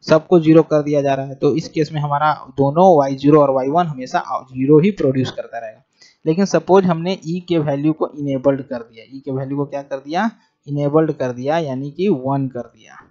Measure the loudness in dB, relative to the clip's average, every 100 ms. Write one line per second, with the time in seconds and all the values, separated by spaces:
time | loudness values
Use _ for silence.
0 | 2 0 4 2 6 4 4 0 0 0
1 | 0 -2 -6 -4 -2 -2 -4 -4 -4 -4
2 | -4 -2 0 -2 -8 -2 0 4 6 6
3 | 2 0 4 6 6 2 0 0 -2 -4
4 | -6 -6 -6 -10 -10 -6 4 4 4 0
5 | -2 0 -4 -8 -14 -14 -14 -18 _ _
6 | _ _ -4 -2 0 0 4 4 4 -2
7 | -4 -6 -6 -8 -2 -2 -2 -2 -2 -2
8 | -6 -6 -6 -2 0 -2 -4 -12 -12 -20
9 | -20 -16 -10 -8 -6 -6 -6 -8 -10 -12
10 | -8 -4 -4 -6 _ _ -10 -4 0 0
11 | 0 -2 -6 -6 -4 -4 -4 -8 -10 -4
12 | -2 -2 -2 -4 -4 -8 -14 _ _ -20
13 | _